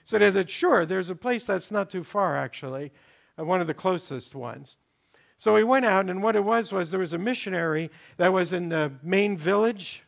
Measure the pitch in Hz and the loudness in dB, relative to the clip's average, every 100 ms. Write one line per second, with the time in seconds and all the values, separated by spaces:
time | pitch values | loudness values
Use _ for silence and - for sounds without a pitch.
0 | - 214 208 196 180 - 349 240 160 190 | -4 4 4 4 -2 0 4 4 2 -2
1 | 175 180 247 240 233 190 - 208 196 185 | -4 -6 -4 -2 -2 -4 -2 -4 -4 -8
2 | 165 202 190 139 135 - 135 135 143 - | -6 -2 0 0 -4 -8 -10 -10 -10 -16
3 | _ _ _ - 160 185 165 151 185 180 | _ _ _ -10 -2 0 0 -2 -2 -2
4 | - 131 - 135 120 120 139 _ _ _ | -4 -12 -12 -12 -12 -12 -18 _ _ _
5 | _ _ _ _ 220 214 226 262 247 190 | _ _ _ _ 4 4 6 4 4 4
6 | 190 190 214 214 202 226 214 196 165 190 | 2 0 0 2 2 0 0 -4 -2 -2
7 | 175 165 208 247 202 185 165 156 165 - | -2 -2 -2 -4 -4 -2 -2 -2 -4 -10
8 | - - 180 185 170 180 175 160 151 135 | -16 2 4 4 0 -2 -2 -2 -2 -4
9 | 156 190 208 190 156 202 220 208 - - | 0 2 2 0 0 2 2 -2 -10 -14